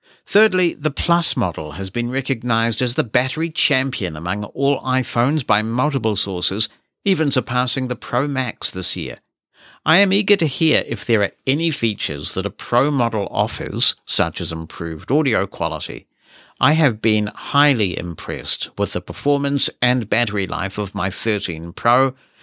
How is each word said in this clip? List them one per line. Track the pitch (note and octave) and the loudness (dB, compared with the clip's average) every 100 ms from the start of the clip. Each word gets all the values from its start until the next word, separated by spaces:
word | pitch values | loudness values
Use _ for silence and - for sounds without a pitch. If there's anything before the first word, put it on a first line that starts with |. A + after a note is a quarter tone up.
| _ _ - | _ _ 0
Thirdly, | G#3 G#3+ F#3 F3 | 4 4 4 2
the | - D3 | 0 -4
Plus | - - E3+ - | -2 2 2 2
model | C3 F#2 D#2+ D2+ | 0 0 0 -6
has | F2 F#2+ | -4 -4
been | A#2+ A#2+ | -2 -2
recognized | C3 C3+ A#2 B2 A2+ A#2 A2+ | -2 -2 -2 0 2 2 0
as | B2 C#3 | -2 0
the | |
battery | A#2+ B2 C3 D#3 E3 | 0 0 0 -2 -4
champion | - - C3 C3+ - F#2 | -2 0 0 0 -2 -4
among | D#2 F2 G2+ | -4 -4 -4
all | G#2 - C#3 C#3 | -4 0 2 2
iPhones | B2+ B2+ A#2+ A#2+ C3 D#3 - | 0 -2 0 0 2 0 2
by | G#2+ | 0
multiple | A2 A#2+ D3 C3+ A2+ G#2 | 2 0 0 2 0 0
sources, | G2+ F2+ - F#2+ - _ _ _ G3+ | -2 -2 -2 -2 -4 _ _ _ 0
even | D#3+ D3 | 2 2
surpassing | C3 - B2 B2 C3+ B2+ | 0 0 -2 -2 -2 -4
the | A#2 | -6
Pro | - B2 D3 | -2 -2 0
Max | C3+ B2 - - | -2 -4 -4 -6
this | F#2 F2+ | -4 -6
year. | F#2+ C2+ A1+ _ _ _ _ - - - | -4 -6 -8 _ _ _ _ -20 -8 2
I | F3 | 4
am | G3 | 4
eager | G3 G3+ | 2 4
to | G3+ D3+ | 2 2
hear | - D#3+ G#2+ - | 2 2 2 0
if | A2 | -6
there | - G#2+ | 2 2
are | G2 _ - | 2 _ -2
any | D3 E3 | 0 0
features | - A#2 G2+ - D2 D#2+ | 0 -2 -2 -4 -4 -4
that | G2+ | -4
a | F#2 | -4
Pro | - - A#2+ C#3+ | -6 -2 2 2
model | C#3 A#2 A2 G2 | 2 0 0 -2
offers, | G#2+ A2 - - A2+ - - | 0 -2 -2 -6 0 0 0
such | - - E2+ - | -4 0 0 -2
as | E2+ | -6
improved | E2 D#2 - E2 D#2+ - | -6 -8 -8 -8 -8 0
audio | D3 D3 G2 G2 | 2 2 0 -2
quality. | - E2 D#2 - A#1 _ _ _ - - - | -2 -4 -4 -8 -10 _ _ _ -20 -20 0
I | C3 | 2
have | D#3+ C#3+ A2 | 4 2 2
been | A2+ G#2+ G#2 | 2 2 0
highly | - - C#3+ D3 A#2+ F#2+ F2+ | -6 -2 2 2 2 0 -2
impressed | F2 E2 - C#2+ - - - - | -6 -8 -8 -8 -6 -6 -6 -2
with | G2+ | -2
the | F2 | -2
performance | - - C#3+ C#3+ C#3+ C#3+ - - | -6 -4 0 2 2 0 0 0
and | B2 B2+ A2 | 0 0 0
battery | A2 A#2 G#2 F#2 | 0 0 -2 -2
life | D#2+ F#2+ G#2+ | -4 -4 -4
of | G2 G2 | -4 -2
my | F#2 | -4
thirteen | - A2+ G#2 - D#2+ E2 | -2 0 0 -2 -6 -8
Pro, | - A#2 B2+ C3+ - _ _ | -2 2 4 2 -2 _ _